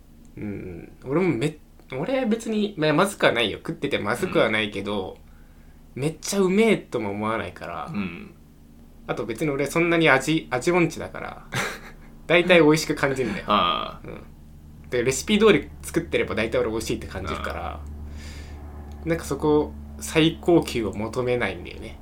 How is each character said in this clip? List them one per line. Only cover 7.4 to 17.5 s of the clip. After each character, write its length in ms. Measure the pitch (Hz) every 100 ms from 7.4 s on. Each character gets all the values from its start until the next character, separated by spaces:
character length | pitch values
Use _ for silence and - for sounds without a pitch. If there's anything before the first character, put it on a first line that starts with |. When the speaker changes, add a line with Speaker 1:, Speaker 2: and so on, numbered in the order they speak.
| 90
Speaker 1:
い 60 |
か 140 | - 85
ら。 240 | 80 76
Speaker 2:
う 40 | 101
ん。 380 | 90 85 - - - - - - - - -
Speaker 1:
あ 80 |
と 120 | 123 113
別 180 | 113
に 60 | 156
俺 160 | 139 139
そ 120 | 170
ん 100 | 170
な 80 | 165
に 100 | 156
味、 380 | 131 151 160 -
味 220 | 127 175
音 160 | 175 160
痴 100 | -
だ 120 | 90
か 100 | -
ら、 260 | - - - - - -
Speaker 2:
<laughs> 400 | - - - - -
Speaker 1:
大 180 | 175
体 180 | 180 175
美 60 | 151
味 100 | 156
し 80 | -
く 80 |
感 200 | 147 139
じ 100 | 131
る 60 | 113
ん 40 |
だ 60 | 92
よ。 40 | -
Speaker 2:
あ 520 | 104 87 64 - -
あ。 60 | -
Speaker 1:
う 20 |
ん。 120 | 58 - - - - - - -
で、 140 | 123
レ 100 | 120
シ 140 | - -
ピ 120 | 208
通 140 | 220
り 160 | 104 - -
作 180 | - 170
っ 20 |
て 140 | 160 120
れ 60 |
ば 100 | -
大 160 | 107 110
体 80 | 127
俺 120 | 117
美 60 | 110
味 80 | -
し 80 |
い 20 | 117
っ 40 |
て 60 | 101
感 200 | 95 -
じ 80 |
る 80 | 78
か 100 | -